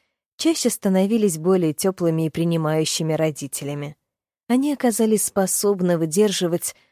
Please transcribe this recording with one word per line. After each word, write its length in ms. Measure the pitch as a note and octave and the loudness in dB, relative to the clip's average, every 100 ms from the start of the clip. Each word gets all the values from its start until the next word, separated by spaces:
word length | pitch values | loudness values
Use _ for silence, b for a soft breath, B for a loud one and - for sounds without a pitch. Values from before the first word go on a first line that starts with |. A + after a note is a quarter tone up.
| _ _ _ - | _ _ _ -4
чаще 340 | E4 E4 A#3+ | 0 0 0
становились 680 | - G3+ F#3 G3 A3+ G#3 D#3+ | -2 0 2 2 2 2 0
более 340 | E3+ F#3+ D#3+ | 2 2 2
теплыми 540 | D3 F#3+ F#3 E3+ D#3+ D#3+ | 0 -2 0 0 0 0
и 40 | |
принимающими 840 | E3+ E3+ E3 D#3 D#3+ D#3+ - D#3+ | 0 0 0 0 0 0 -2 -2
родителями. 840 | D#3 D#3+ C#3+ C#3 - C#3+ D3 C#3+ D3 _ _ _ _ - | 0 -2 -4 -10 -8 -8 -8 -10 -14 _ _ _ _ -2
Они 240 | B3+ C#4+ | 0 0
оказались 520 | C#4 B3 G#3+ A3+ G#3+ | 0 0 2 2 2
способны 760 | - - F#3+ - G#3 G3 F3+ E3+ | 0 -2 0 0 0 2 2 0
выдерживать 760 | D#3+ E3 G#3+ F#3 F3+ E3+ - - _ | 0 2 2 0 -2 -2 -4 -12 _